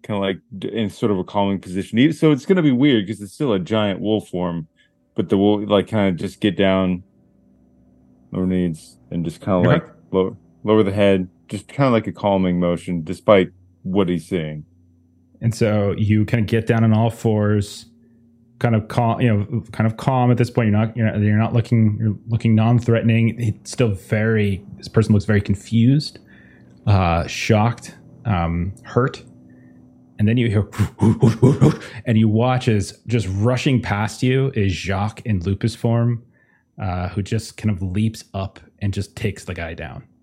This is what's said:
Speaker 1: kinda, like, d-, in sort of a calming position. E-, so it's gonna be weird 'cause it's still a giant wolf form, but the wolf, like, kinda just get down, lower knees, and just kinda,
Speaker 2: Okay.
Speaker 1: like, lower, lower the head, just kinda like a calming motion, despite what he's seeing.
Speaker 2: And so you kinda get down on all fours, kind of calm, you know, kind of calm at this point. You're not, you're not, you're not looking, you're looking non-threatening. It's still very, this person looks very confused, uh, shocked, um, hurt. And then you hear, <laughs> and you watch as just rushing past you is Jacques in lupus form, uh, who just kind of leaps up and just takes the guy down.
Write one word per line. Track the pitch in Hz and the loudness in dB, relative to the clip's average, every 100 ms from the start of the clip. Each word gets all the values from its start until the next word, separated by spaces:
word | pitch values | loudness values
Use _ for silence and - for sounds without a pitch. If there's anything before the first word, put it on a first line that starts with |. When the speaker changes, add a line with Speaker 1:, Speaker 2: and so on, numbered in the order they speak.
Speaker 1:
kinda, | - 104 | -8 -4
like, | 98 87 _ 101 | -4 -6 _ -12
d-, | - | -8
in | 107 104 | -4 -6
sort | - 117 | -4 -2
of | 98 | -2
a | |
calming | 87 104 98 95 | -4 -2 -2 -2
position. | 92 90 92 113 | -6 -8 -4 2
E-, | 143 | 2
so | 156 160 | 4 2
it's | 143 - | 2 2
gonna | 185 | 2
be | 151 | 2
weird | 120 147 117 98 | 2 4 2 0
'cause | 101 | -8
it's | 101 | -12
still | - 147 | -6 -2
a | 101 | -2
giant | 82 110 104 90 | 0 -2 0 -2
wolf | 104 107 - | -2 -2 -2
form, | 90 90 85 78 _ _ _ _ - | -6 -4 -6 -10 _ _ _ _ -8
but | 92 | -2
the | 101 | 2
wolf, | 101 104 101 | 4 2 2
like, | 101 92 | 0 2
kinda | 110 98 | 0 0
just | 85 - - | 0 -6 -2
get | 107 90 | -2 0
down, | 98 95 92 90 - _ _ _ _ _ _ _ _ _ _ _ _ | 2 2 0 -4 -8 _ _ _ _ _ _ _ _ _ _ _ _
lower | - 92 | -4 -2
knees, | 92 90 80 - _ _ | 0 -2 -4 -14 _ _
and | 87 82 | -6 -6
just | 82 | -8
kinda, | - 92 | -2 2
Speaker 2:
Okay. | - | 4
Speaker 1:
like, | 160 - - _ | 2 0 -20 _
lower, | 95 95 - _ _ | -2 -2 -4 _ _
lower | 101 110 | 2 4
the | 98 | 4
head, | 101 101 95 90 _ _ | 4 4 4 0 _ _
just | 104 - | -12 -10
kinda | - 135 | 0 2
like | 113 104 | 2 0
a | |
calming | 87 104 98 92 90 | -4 0 2 2 0
motion, | 87 85 - 87 | 0 -2 -4 -6
despite | 80 90 - 104 92 - _ _ | -6 -6 4 4 4 -4 _ _
what | 92 92 92 | -4 -2 0
he's | 90 - | -2 -4
seeing. | 92 78 76 76 _ _ _ _ _ _ _ | -6 -6 -10 -14 _ _ _ _ _ _ _
Speaker 2:
And | 117 | -4
so | - 113 104 101 92 | 0 0 2 0 -2
you | 104 107 104 | 0 0 0
kinda | 120 101 | -2 0
get | 113 110 | -2 0
down | 117 | 2
on | 113 | 4
all | 110 113 | 4 2
fours, | - 117 107 104 104 101 - - _ _ _ _ _ _ _ | 0 -2 0 2 0 -2 -10 -20 _ _ _ _ _ _ _
kind | 123 110 | 0 0
of | 110 | 0
calm, | - 117 113 | -2 0 0
you | 123 | 0
know, | 104 104 117 - | 0 -2 -6 -8
kind | - 113 | -2 -2
of | 110 | 0
calm | - 131 123 | -2 2 2
at | 120 | 2
this | 123 | 2
point. | - 113 | 2 2
You're | 107 | 2
not, | 110 117 | 0 0
you're | 110 | -2
not, | 104 | 2
you're | 104 107 | 2 2
not | 113 | 2
looking, | 120 110 117 110 104 | 0 0 2 2 2
you're | 113 101 - | -2 -4 -4
looking | 117 120 110 | -2 2 4
non-threatening. | 110 120 117 117 113 113 113 113 | 4 2 2 2 2 2 2 0
It's | 117 - - | -4 -6 -10
still | - 120 | -2 0
very, | 98 - 107 110 110 104 92 - - | 0 -4 -2 0 0 0 -2 -8 -18
this | - | -2
person | - 107 | 0 4
looks | 107 - | 2 4
very | 104 | 0
confused, | - 98 - 117 117 139 - - - - - - - - - | 0 -4 0 2 4 2 0 -14 -20 -20 -20 -20 -20 -10 0
uh, | 98 90 85 85 | 2 2 0 -2
shocked, | - - 110 113 117 - - - - - | -6 0 2 2 -2 -14 -20 -20 -12 -2
um, | 90 85 85 87 95 | 0 0 -2 -4 -8
hurt. | - - 135 - - - - - - - - - _ - | -2 0 0 -4 -20 -20 -20 -20 -20 -20 -20 -20 _ -2
And | 107 | 0
then | 120 | 2
you | 117 | 2
hear, | 104 101 - 104 - | 0 -2 -2 -4 0
<laughs> | 110 110 117 - 127 143 151 - - 117 - | 0 4 2 4 2 4 2 2 -10 -10 -2
and | 110 | 2
you | 110 | 2
watch | 107 127 127 127 | 2 2 0 0
as | 107 92 - - | 0 -2 -10 -4
just | 117 95 98 | -2 -2 0
rushing | 110 127 151 127 | 0 0 0 0
past | - 101 107 - | 0 -4 -4 -2
you | 127 131 135 | 0 0 0
is | 117 98 | 0 -2
Jacques | 87 - 95 104 - | -2 -4 -4 -4 -6
in | - 101 | -4 -2
lupus | 87 98 117 | -2 -2 -4
form, | - 117 117 117 117 - _ _ _ _ - | -2 -2 0 0 -4 -10 _ _ _ _ -10
uh, | 98 90 90 | -6 -4 -6
who | - | -6
just | 95 113 - - | -4 -6 -6 -6
kind | 110 | -4
of | 98 | -4
leaps | 95 95 110 110 - | -4 -2 -4 -4 -12
up | 98 98 - - _ | -10 -10 -12 -20 _
and | 101 | -6
just | 98 98 - | -6 -8 -6
takes | 107 95 - | -8 -8 -12
the | |
guy | 87 82 | -10 -10
down. | 82 78 62 - _ | -12 -12 -14 -18 _